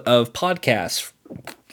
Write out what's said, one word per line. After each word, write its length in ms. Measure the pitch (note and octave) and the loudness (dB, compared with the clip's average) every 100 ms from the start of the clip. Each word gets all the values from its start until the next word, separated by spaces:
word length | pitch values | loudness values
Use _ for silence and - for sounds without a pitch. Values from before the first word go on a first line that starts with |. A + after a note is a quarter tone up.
| A#2 | 4
of 260 | A#2+ A#2 | 4 4
podcasts 800 | - F3+ F3 - A2 E2+ - - - - - - - _ | -2 -2 0 0 0 0 -6 -8 -14 -20 -20 -18 -20 _